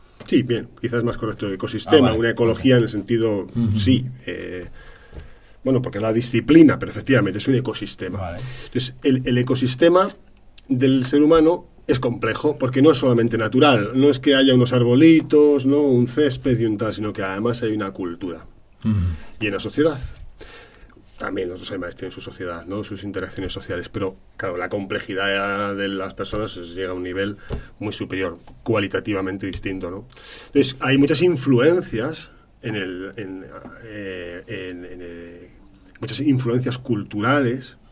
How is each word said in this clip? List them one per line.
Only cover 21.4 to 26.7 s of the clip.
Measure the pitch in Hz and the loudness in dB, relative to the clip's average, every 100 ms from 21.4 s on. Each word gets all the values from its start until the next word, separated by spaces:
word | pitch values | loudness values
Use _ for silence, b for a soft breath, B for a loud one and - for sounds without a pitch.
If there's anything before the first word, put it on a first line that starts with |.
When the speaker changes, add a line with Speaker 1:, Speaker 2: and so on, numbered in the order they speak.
| 92 | -6
Speaker 1:
los | 92 | -8
otros | - | -10
animales | 95 87 - | -10 -10 -10
tienen | 90 | -14
su | 92 | -12
sociedad, | - - 90 85 | -14 -10 -10 -10
¿no? | 82 101 | -8 -8
Sus | 104 98 | -8 -10
interacciones | 101 95 92 - 92 | -10 -8 -8 -8 -8
sociales, | - - 90 85 | -8 -8 -8 -8
pero, | 104 95 - - - | -6 -6 -8 -16 -10
claro, | 98 87 | -8 -6
la | 92 | -4
complejidad | 104 98 101 - 95 98 98 101 98 101 | -6 -4 -6 -6 -4 -2 0 -2 -2 -4
de | 101 98 | -4 -4
las | 95 95 | -4 -6
personas | - 98 107 107 92 | -8 -8 -6 -6 -8
llega | 85 | -12